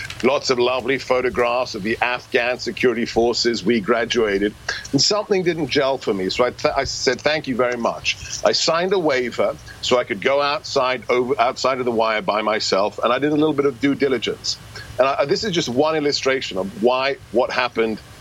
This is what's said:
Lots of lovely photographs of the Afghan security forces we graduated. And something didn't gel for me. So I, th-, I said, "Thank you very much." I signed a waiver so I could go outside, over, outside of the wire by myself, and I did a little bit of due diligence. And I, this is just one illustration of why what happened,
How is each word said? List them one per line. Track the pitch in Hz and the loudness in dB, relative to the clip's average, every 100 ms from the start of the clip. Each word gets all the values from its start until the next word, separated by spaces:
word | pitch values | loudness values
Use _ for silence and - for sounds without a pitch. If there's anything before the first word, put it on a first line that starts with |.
| - - | -8 -2
Lots | 120 139 - | 0 2 2
of | 123 | 2
lovely | 123 127 117 135 | 2 0 0 -2
photographs | - 127 123 117 120 120 123 113 | 2 2 2 2 2 2 -2 -4
of | |
the | 98 113 | -4 0
Afghan | 117 123 - 123 120 123 | 0 -2 -2 0 0 -2
security | - 113 127 113 113 | -4 0 2 2 0
forces | - 117 113 120 113 | 2 2 2 0 0
we | 95 117 | 2 0
graduated. | 95 117 120 120 107 98 101 - - - - | 2 0 0 2 2 2 0 -2 -8 -10 -2
And | 139 | 0
something | - 208 208 196 | 2 0 0 0
didn't | 175 165 147 | 0 -2 -2
gel | 143 135 131 | 0 0 0
for | - | -2
me. | 98 92 | -2 -2
So | - | 0
I, | 123 | 0
th-, | 117 151 - | 0 0 0
I | |
said, | 135 - - 120 | -2 -2 0 0
"Thank | 147 156 151 | 0 -2 -2
you | 117 | 0
very | 123 123 | 0 0
much." | 113 78 - - - - | -2 -2 -4 -6 -8 0
I | - | 2
signed | 110 - 165 180 | 2 2 0 0
a | 196 | 0
waiver | 156 127 123 113 151 - - - | 2 0 0 0 -2 -2 -12 -10
so | - 123 | 0 2
I | |
could | 123 107 | 2 0
go | 123 139 | 2 2
outside, | 143 147 - 139 127 127 107 | 2 -2 -2 0 0 0 0
over, | 123 123 131 | 0 0 2
outside | 120 127 127 131 | 0 2 0 0
of | 123 | 0
the | |
wire | 113 113 107 | 0 0 0
by | 98 104 | 0 0
myself, | 107 107 - 113 104 - | 0 0 0 2 0 0
and | 131 | 0
I | 127 | 0
did | 143 | 0
a | 151 | 2
little | 156 | 2
bit | 139 143 | 2 0
of | 117 | 0
due | 139 135 | 0 2
diligence. | 139 127 104 85 - - - - - - | 0 0 -2 -6 -6 -8 -10 -16 -6 0
And | 131 | 2
I, | 139 143 | 2 0
this | 185 220 | 0 0
is | |
just | 175 - | -2 0
one | 120 151 160 | 2 2 2
illustration | 147 135 135 131 117 95 | 0 0 0 0 -2 -6
of | 98 - | -6 0
why | 113 127 135 139 - | 2 2 0 -4 -2
what | 104 123 | 0 0
happened, | - 123 117 113 107 - - | 0 0 0 -2 -2 -10 -6